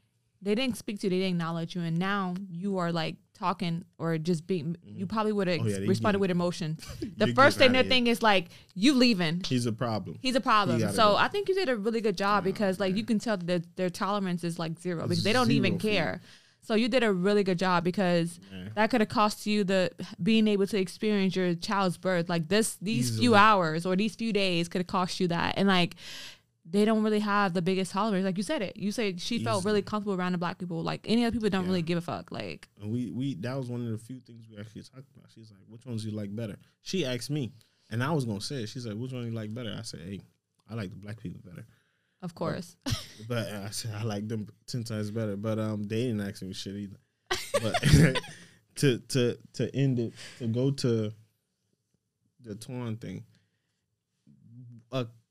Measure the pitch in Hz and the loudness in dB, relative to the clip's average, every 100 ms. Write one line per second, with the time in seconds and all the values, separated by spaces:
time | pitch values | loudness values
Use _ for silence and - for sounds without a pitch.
0 | _ _ _ _ 190 214 262 - - 208 | _ _ _ _ -2 0 0 -4 -8 -4
1 | 202 185 190 175 165 170 165 180 170 165 | 0 0 0 0 -2 -4 -6 -4 -2 -2
2 | 185 202 185 180 196 170 202 190 170 170 | 0 -2 -2 -6 -8 -8 -4 -2 -2 -2
3 | 160 - _ _ 185 185 175 170 - _ | -4 -6 _ _ -2 -2 -2 -4 -6 _
4 | 165 165 156 175 170 185 143 170 - 104 | -2 -2 0 -2 0 -4 -4 -8 -10 -10
5 | 185 220 214 208 185 175 117 101 98 185 | -6 -2 0 0 0 0 0 0 0 2
6 | 113 196 196 175 175 175 156 160 - - | 2 2 2 2 0 -2 -4 -6 -10 -10
7 | 269 - 220 233 269 - 262 254 254 254 | -10 0 0 6 6 8 4 6 4 4
8 | 240 233 226 196 175 - - - 220 262 | 2 4 4 4 2 -12 -16 2 4 6
9 | 247 208 170 170 185 127 120 110 127 110 | 6 4 2 0 0 0 0 -2 -2 -2
10 | 90 78 262 254 262 214 202 - - 202 | -4 -6 0 0 4 4 4 2 0 4
11 | 214 202 180 403 392 381 359 247 196 226 | 6 6 2 0 0 0 0 0 0 0
12 | 220 185 196 208 190 190 202 190 196 190 | -2 0 2 2 2 0 0 0 0 -2
13 | 233 220 240 208 170 180 170 - 185 175 | 0 -2 0 -4 0 -2 -2 -4 -4 -2
14 | 190 208 190 175 170 165 165 160 180 170 | -2 0 0 -2 -4 -4 -6 -6 -6 -4
15 | - 175 - 240 240 226 190 175 214 208 | -2 0 2 4 4 4 2 0 0 2
16 | 151 92 - - _ _ - 220 240 254 | 0 -4 -12 -20 _ _ -2 2 4 2
17 | 226 185 185 208 190 175 185 180 170 180 | 2 2 4 4 2 2 2 2 2 0
18 | 185 175 170 - - 190 185 208 220 247 | 2 2 0 -4 -18 -14 -10 0 2 4
19 | 214 240 214 - - 208 196 190 180 - | 2 4 2 2 0 0 2 2 2 -2
20 | 175 - 175 226 214 202 196 208 190 - | -14 -4 4 6 6 4 2 0 -2 -2
21 | 214 208 190 185 180 170 - 196 190 165 | 0 2 2 2 0 0 -2 0 0 0
22 | 180 185 170 170 156 202 220 - 175 226 | 0 0 0 -2 2 2 2 -2 -4 -2
23 | 123 113 240 214 214 208 170 156 175 185 | 0 2 6 8 8 6 4 0 0 2
24 | 220 - 226 202 196 170 170 190 180 196 | 0 -2 -2 0 2 0 0 -2 -2 0
25 | 180 - 180 170 87 - 196 185 175 - | -2 0 -2 0 0 2 4 4 2 -2
26 | - - - - _ _ - 185 208 220 | -16 -16 -16 -18 _ _ -4 2 4 4
27 | 214 214 208 202 202 175 175 190 190 180 | 2 2 2 2 2 2 0 0 0 0
28 | 220 190 190 180 202 302 196 - 196 208 | 0 2 0 -2 -2 -2 -4 -4 -4 -2
29 | 214 180 - 233 226 214 190 208 196 214 | -2 -2 -4 -2 0 0 2 0 0 -4
30 | 208 185 180 180 170 185 175 165 165 156 | -2 -2 0 0 -2 -6 -6 -4 -4 -6
31 | - 226 240 226 214 190 180 185 160 175 | 0 2 2 0 0 0 0 0 0 -2
32 | 165 104 - - 104 73 - _ 104 120 | -2 -8 -8 -8 -8 -10 -16 _ -6 -4
33 | 120 87 139 131 120 135 123 120 120 110 | -4 -4 -4 -4 -6 -6 -6 -6 -4 -6
34 | 120 131 - 117 113 107 104 101 - 131 | -8 -16 -16 -20 -20 -16 -14 -14 -18 -20
35 | 135 - - - 110 98 104 110 127 113 | -20 -20 -20 -20 -20 -20 -20 -20 -10 -8
36 | 110 107 101 104 117 92 _ _ - 190 | -6 -8 -8 -8 -8 -10 _ _ -6 -4
37 | 139 123 120 151 117 - _ _ _ 107 | -2 -4 -4 -4 -6 -10 _ _ _ -4
38 | 131 165 120 101 - 143 104 131 120 104 | -2 -2 -2 -6 -6 -8 -8 -10 -10 -8
39 | 127 127 120 113 107 113 117 101 113 - | -8 -8 -8 -6 -8 -10 -10 -10 -12 -12
40 | 85 98 - _ _ _ _ 117 95 95 | -12 -12 -14 _ _ _ _ -10 -8 -10
41 | 101 110 - - - 87 110 _ _ _ | -14 -12 -12 -14 -16 -18 -20 _ _ _
42 | _ _ 180 - 165 151 175 - - - | _ _ -14 -8 -6 -6 -10 -12 -6 -6
43 | - - 113 120 104 104 98 104 117 107 | -6 -16 -6 -4 -4 -8 -8 -8 -8 -6
44 | 110 101 107 113 104 - - 127 113 110 | -4 -4 -6 -6 -8 -14 -10 -8 -6 -6
45 | 104 107 110 98 110 110 110 107 104 110 | -6 -4 -4 -4 -4 -2 -2 -4 -4 -2
46 | 127 110 101 98 92 98 - 101 101 104 | -2 -2 -4 -8 -12 -10 -10 -10 -12 -14
47 | _ _ _ - - - 110 - - - | _ _ _ -6 -2 -2 0 2 6 8
48 | - 494 - - - _ _ - 147 117 | 8 4 -6 -18 -20 _ _ 0 2 2
49 | - 139 120 - - - 123 - 139 123 | -2 2 2 0 -10 -6 -4 0 0 0
50 | 113 - - - 117 113 135 139 131 113 | -2 -6 -18 -8 -4 0 0 0 0 0
51 | 107 110 _ _ _ _ _ _ _ _ | -2 -8 _ _ _ _ _ _ _ _
52 | _ _ _ _ 120 104 113 123 120 110 | _ _ _ _ -12 -12 -10 -8 -6 -8
53 | 107 98 113 _ _ _ _ _ _ _ | -8 -12 -14 _ _ _ _ _ _ _
54 | _ _ _ - 107 117 123 120 _ 135 | _ _ _ -20 -20 -20 -20 -20 _ -6
55 | 117 - _ | -6 -10 _